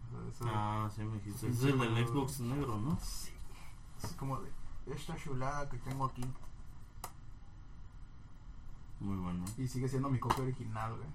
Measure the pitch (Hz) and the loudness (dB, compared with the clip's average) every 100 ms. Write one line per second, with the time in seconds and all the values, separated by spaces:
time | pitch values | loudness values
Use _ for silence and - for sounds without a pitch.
0 | 117 120 113 117 120 107 104 107 107 104 | -6 -6 -4 -2 0 2 2 2 2 0
1 | 107 110 101 101 131 120 135 131 117 113 | 0 0 -2 -2 2 4 6 6 6 6
2 | 120 139 127 - 120 139 131 104 123 180 | 6 4 2 2 0 2 2 2 4 2
3 | - - - - - - - - - - | 2 -2 -4 -4 -6 -6 -8 -8 -10 -6
4 | - 175 135 131 92 - - - - 131 | -6 -2 0 0 0 0 0 -2 -2 -4
5 | - - - 131 131 147 143 117 123 135 | -2 -2 0 2 2 2 2 0 0 2
6 | 131 - 127 127 - - - - - - | 0 2 0 0 -4 -6 -8 -8 -8 -8
7 | - - - - - - - - - - | -8 -8 -10 -10 -10 -10 -10 -10 -10 -10
8 | - - - - - - - - - - | -10 -10 -10 -10 -10 -8 -6 -8 -8 -4
9 | 101 98 90 90 90 113 127 127 131 131 | -2 0 0 0 -2 0 0 2 2 2
10 | 139 127 117 123 131 127 110 110 113 110 | 4 4 4 4 4 0 -2 0 0 -2
11 | 113 | -6